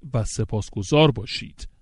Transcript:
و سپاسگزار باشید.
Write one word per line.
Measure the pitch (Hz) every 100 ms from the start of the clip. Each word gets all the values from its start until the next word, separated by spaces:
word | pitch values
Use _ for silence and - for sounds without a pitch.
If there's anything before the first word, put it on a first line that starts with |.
| 151
و | 120
سپاسگزار | 107 - 107 107 - - 95 147 156
باشید. | 120 - - - - - -